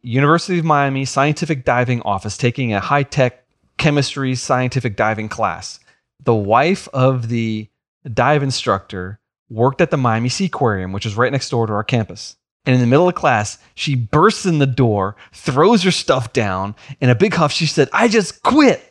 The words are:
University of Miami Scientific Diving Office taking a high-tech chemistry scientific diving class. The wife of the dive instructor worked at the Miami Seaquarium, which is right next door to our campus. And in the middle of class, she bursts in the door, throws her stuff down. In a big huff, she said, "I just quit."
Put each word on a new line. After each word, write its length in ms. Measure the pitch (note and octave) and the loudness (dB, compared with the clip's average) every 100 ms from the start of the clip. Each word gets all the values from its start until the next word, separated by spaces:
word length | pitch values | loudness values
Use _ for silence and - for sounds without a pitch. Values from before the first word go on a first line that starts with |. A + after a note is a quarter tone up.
| B2+ | -2
University 500 | B2 C#3+ E3+ - F3+ | 0 4 2 2 -2
of 60 | |
Miami 400 | D#3+ D3 C#3 C3+ | 2 2 0 -2
Scientific 600 | C3+ - C#3+ D3 D#3 D3 | -4 0 0 0 -4 -2
Diving 360 | B2 B2 B2 A#2+ | 0 0 0 -2
Office 340 | - G2 G#2+ - | -2 -4 -6 -2
taking 360 | B2+ A#2+ B2 | -4 -2 -2
a 80 | G2+ | -2
high-tech 640 | - C#3+ C3 - B2 - _ _ _ - | 0 -2 -2 0 0 -2 _ _ _ -2
chemistry 560 | D3+ D3 C3+ - C3 | 0 2 -2 -4 -4
scientific 640 | B2+ - B2+ B2 B2+ A#2+ G2+ | -4 -2 -2 0 -2 -4 -2
diving 320 | A2 G#2+ G#2+ | -2 -2 -6
class. 520 | - G#2 E2+ - - _ _ _ _ | -4 -4 -4 -14 -18 _ _ _ _
The 100 | - | -2
wife 540 | A2+ G2+ A#2 D#3 G3 - | 0 2 2 2 -2 -4
of 340 | C3 B2+ B2+ A2+ | 0 0 0 -2
the 400 | A#2+ A2+ A2 G#2+ _ _ _ - | -4 -2 -4 -8 _ _ _ -8
dive 280 | A2 B2 D3 | 0 2 2
instructor 760 | C#3 C3 - G2 - G2 F#2 G#2+ _ _ _ | 0 -4 -2 -2 -2 -12 -10 -14 _ _ _
worked 300 | A2 B2 C3+ | 0 0 2
at 100 | E3+ | -2
the 60 | D#3 | 0
Miami 320 | B2 A2+ B2 | 0 0 -2
Seaquarium, 640 | - G3 - B2+ G2+ F#2 | -2 -4 0 -2 0 -4
which 140 | G2 A2+ | -6 -6
is 100 | G2+ | -2
right 160 | B2 | 0
next 180 | C3+ - | 0 -4
door 160 | A#2+ A2+ | -2 -2
to 60 | |
our 120 | G#2 | -2
campus. 520 | G#2 B2 G#2+ E2+ - - _ _ | -2 -2 -2 -8 -18 -20 _ _
And 100 | - | 0
in 60 | B2+ | 2
the 60 | A#2+ | 4
middle 220 | C3+ F3+ | 4 4
of 60 | |
class, 440 | F3 D#3 A2+ G#2 - _ | 2 0 0 -2 -10 _
she 200 | - - | -8 -4
bursts 520 | C3 A2 - F#3+ - F#3+ | -4 0 4 4 2 -2
in 120 | D#3+ | 2
the 80 | C#3 | 2
door, 480 | A#2+ B2 G#2 F#2+ - - | 2 2 2 -2 -6 -20
throws 500 | - - C3 F3 A#3 | -10 -4 4 4 6
her 80 | F3+ | 2
stuff 420 | - - C3 A#2 | -2 0 0 0
down. 420 | - G#2 F#2 G2 G#2+ - C#3 | -2 -2 -4 -6 -10 -18 0
In 100 | B2+ | 2
a 40 | |
big 200 | A#2 G#3 | 4 2
huff, 180 | F3 D3+ | 2 0
she 140 | - D#3+ | 0 -2
said, 220 | - C#3 | 0 0
"I 160 | - A#3 | 2 2
just 340 | A3 F#3+ - | 2 -2 -4
quit." 400 | - C4 C#4 C#3 - | 2 4 4 2 -6